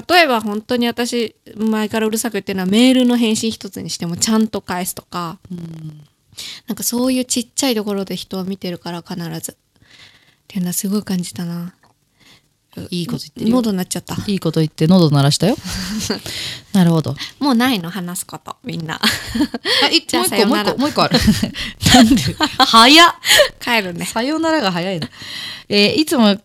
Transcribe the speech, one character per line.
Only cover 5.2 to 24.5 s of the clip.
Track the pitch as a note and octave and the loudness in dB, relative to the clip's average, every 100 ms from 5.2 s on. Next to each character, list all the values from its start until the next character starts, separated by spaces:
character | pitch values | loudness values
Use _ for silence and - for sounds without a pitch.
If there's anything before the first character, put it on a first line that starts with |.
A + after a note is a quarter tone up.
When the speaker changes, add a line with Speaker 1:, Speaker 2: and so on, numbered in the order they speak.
| E3+ F#3 - | -8 -12 -14
Speaker 2:
う | F3 | -14
ん。 | E3 D#3+ D#3 D3+ D3 _ _ - - - - | -12 -14 -16 -18 -20 _ _ -18 -16 -16 -10
Speaker 1:
な | |
ん | G#3+ | -8
か | |
そ | - A#3+ C4 | -4 -2 0
う | |
い | B3+ | 0
う | B3+ | -2
ち | B3 | -4
っ | A3+ | -4
ち | - C4+ | -2 0
ゃ | |
い | G#3+ | 0
と | |
こ | G#3 | -2
ろ | G3 F#3+ | -4 -6
で | F#3 | -8
人 | - F#3+ | -8 -8
を | F#3 | -8
見 | G3 | -8
て | F3+ | -8
る | E3+ | -8
か | F3 | -8
ら、 | E3+ - | -10 -10
必 | E3+ E3 D#3+ | -10 -8 -8
ず。 | - | -10
っ | - _ _ _ - - _ _ _ - | -16 _ _ _ -20 -20 _ _ _ -10
て | G3+ | -6
い | |
う | |
の | F3 | -4
は | |
す | F3 G3 | -4 -4
ご | G#3 | -4
い | |
感 | F#3+ F#3 | -2 -4
じ | F3 - | -4 -8
た | E3+ | -8
な。 | E3+ F3 - _ _ _ _ _ _ _ _ _ - F3+ | -8 -12 -16 _ _ _ _ _ _ _ _ _ -18 -10
Speaker 2:
い | F3 | -8
い | E3+ | -6
こ | |
と | - | -8
言 | - | -10
っ | |
て | - | -4
る | A3 | 0
よ。 | B3+ | 2
Speaker 1:
喉 | A3+ | 0
鳴 | F#3 | -2
っ | F#3 | -4
ち | - | -8
ゃ | |
っ | |
た。 | - - - | -8 -8 -4
Speaker 2:
い | F#3+ | -2
い | |
こ | D#3+ | 0
と | D#3+ | 0
言 | D#3 | -2
っ | |
て | - D#3+ | 0 4
喉 | F#3 D#3 | 6 6
鳴 | D3 | 4
ら | C#3 | 2
し | - | 2
た | F#3+ | 0
よ。 | D4+ F#3 F#3+ F#3 G#3+ - | -2 -6 -10 -8 -6 -6
Speaker 1:
<laughs> | F3+ - - - - - | -8 -8 -10 -10 -12 -2
Speaker 2:
な | G3+ | 2
る | E3+ | 4
ほ | D#3+ | 4
ど。 | B2 C#3+ - - | 0 -6 -10 -4
Speaker 1:
も | C#4+ | 0
う | A#3 | 2
な | B3+ | 2
い | G#3 | 0
の？ | E3 | -4
話 | G3+ F3 F3+ | -8 -8 -10
す | - | -12
こ | D#3 | -14
と、 | - - | -14 -14
み | - E3 | -10 -8
ん | D#3+ | -8
な。 | - | -4
Speaker 2:
あ、 | G#3 - - A3+ C4+ - F#4 C5 - | -2 -2 -4 -2 -2 -2 -2 0 2
一 | E4 | 2
個、 | - | 2
Speaker 1:
じ | - | -2
ゃ | |
あ、 | F4+ | 0
さ | - | 2
よ | G#3 | 2
な | G#3 | 2
ら。 | |
Speaker 2:
も | F#3+ | 0
う | |
一 | |
個、 | - | 0
も | C#4+ | 0
う | |
一 | |
個 | A3 | 0
あ | D#3 | 2
る。 | A3+ - E3+ - | 4 4 2 -2
<laughs> | - - - - | -6 -12 -2 4
な | B3+ | 6
ん | A3+ A#3+ | 8 4
で？ | C3 - D4+ - | 0 -2 -4 2
早 | C4 A3+ B3 D#4+ E4+ | 4 8 8 10 8
っ。 | - - - C5+ - | 4 2 4 4 0
Speaker 1:
帰 | - A3+ | -2 -2
る | F#3 | -2
ね。 | E3+ F3+ | -6 -6
Speaker 2:
さ | A3+ | -4
よ | C4 D#4+ | -2 0
な | E4 | 0